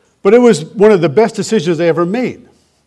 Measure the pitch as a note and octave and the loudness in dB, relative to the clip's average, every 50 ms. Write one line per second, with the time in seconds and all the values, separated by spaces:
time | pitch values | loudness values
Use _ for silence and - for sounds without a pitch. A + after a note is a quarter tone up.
0 | _ _ _ _ - G3 A3 B3 B3 A#3+ G3+ C#3+ D#3+ - - G#3+ G3 A3 G#3+ F3 | _ _ _ _ -2 2 2 4 4 4 2 2 -2 -10 -4 0 2 2 2 2
1 | D#3+ D#3+ C3+ G#3+ A3+ G#3+ A3+ - F#3 - A3 A3 D3 F3 E3+ D3+ E3+ E3+ D3+ D#3+ | 0 0 0 0 0 -2 -2 -8 -8 -4 -4 -4 -2 -2 -4 -2 -2 -2 0 -2
2 | F3 F3 G3 B3 B3+ F3 - - - _ _ _ _ _ _ _ _ | -2 -4 -4 -6 -6 -8 -10 -12 -20 _ _ _ _ _ _ _ _